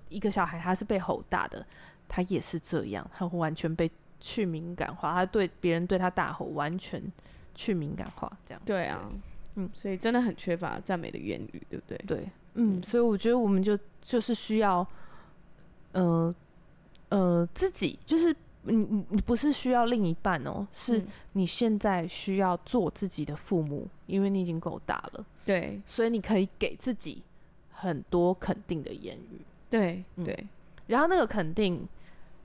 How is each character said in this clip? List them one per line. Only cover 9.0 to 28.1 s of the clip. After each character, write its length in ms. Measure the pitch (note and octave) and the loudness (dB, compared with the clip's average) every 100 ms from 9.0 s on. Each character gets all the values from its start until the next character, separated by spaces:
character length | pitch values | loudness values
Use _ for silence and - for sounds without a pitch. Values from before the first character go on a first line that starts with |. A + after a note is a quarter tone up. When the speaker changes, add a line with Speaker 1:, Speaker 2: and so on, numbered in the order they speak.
| G2 | -8
Speaker 1:
对。 100 | G3 - - - - | -10 -12 -12 -10 -6
嗯。 140 | F3+ | -8
Speaker 2:
所 160 | - G3+ | -6 -6
以 60 | F#3 | -2
真 160 | A3+ | 2
的 80 | A#3+ | 2
很 140 | A#3+ - | 2 0
缺 220 | - E3+ | -2 -2
乏 220 | F3 - | -2 -6
赞 200 | F#3+ F3+ | -4 -4
美 120 | - | -4
的 60 | - | -8
言 220 | F2 F#2 | -6 -6
语， 220 | - - - | -6 -12 -12
对 100 | - | -12
不 60 | - | -10
对？ 100 | - F#3+ | -10 -6
Speaker 1:
对， 100 | D#3+ - - - - | -6 -6 -14 -10 0
嗯， 240 | A3 F#3 | 2 0
Speaker 2:
嗯。 40 | |
Speaker 1:
所 160 | F3+ A#3+ | 0 2
以 40 | |
我 120 | A#3+ G3+ | 4 4
觉 140 | - | 2
得 80 | B3 | 4
我 100 | A3 | 4
们 140 | G3 | 4
就， 160 | F#3+ G3+ - - | 4 2 -2 -16
就 180 | - B3 | -2 0
是 140 | A3 | 2
需 240 | A3+ - A3 | -2 0 2
要， 280 | G#3 F3+ F#3 - - - - - - - - - - | 4 4 0 -6 -12 -14 -20 -20 -20 -20 -20 -20 -6
呃， 420 | F#3 F3 E3 E3 F3 - - - - - - - | 2 4 4 2 -2 -12 -20 -20 -20 -20 -16 0
呃， 380 | G3+ F3+ F3 E3+ | 4 6 6 2
自 160 | - F#4 | 2 0
己， 300 | - F3 - | 2 0 0
就 140 | - D#4+ | 2 4
是 180 | E4+ D4+ - - | 6 2 -4 -10
你， 120 | - A3+ | 0 2
你， 300 | G#3 G#3 - | 4 0 2
你 120 | G3 | 0
不 140 | - A#3 | 2 2
是 160 | D4 | 2
需 160 | C#4 B3+ | 2 4
要 140 | B3 A3+ | 4 4
另 200 | A#3+ F3+ | 4 2
一 80 | E3 | 2
半 280 | G3+ E3+ A#2+ | 0 0 -2
哦， 220 | - G3+ | -6 -8
是 260 | - - A3+ | -6 0 0
Speaker 2:
嗯。 100 | F#3 - - | 0 -10 -6
Speaker 1:
你 120 | G3 F3+ | 0 0
现 320 | - A#3 G#3 | 2 2 4
在 300 | G#3 F#3 E3+ | 2 0 -2
需 300 | - - F#3+ | -6 -2 2
要 200 | F#3+ F3 | 4 2
做 320 | - B3 E3 | 0 2 2
自 180 | - F#3+ | 0 -6
己 160 | - | -4
的 120 | D3+ D3 | -6 -6
父 260 | - F3+ | 0 0
母， 260 | D3+ C#3+ - - - | 0 -4 -8 -12 -4
因 160 | G3 | 0
为 60 | G3 | 2
你 120 | G3 | 2
已 40 | F3 | 0
经 140 | E3 | -2
够 220 | E3 - - | -4 -6 -4
大 80 | - - | -4 -4
了。 120 | - G#3 - - | -12 -14 -8 0
Speaker 2:
对。 340 | F#3+ - G3+ - | 2 0 -8 -8
Speaker 1:
所 180 | - | 0
以 60 | A3+ | 2
你 100 | A#3 | 2
可 200 | F#3 G#3 | 2 4
以 100 | F#3+ - | 2 0
给 180 | G#3+ - | -4 -2
自 180 | B3+ | -4
己 300 | A3 D#3+ - - - - - - | -4 -6 -12 -14 -20 -20 -20 -20
很 300 | - F#3 D3 | -6 -4 -4
多 300 | - | 0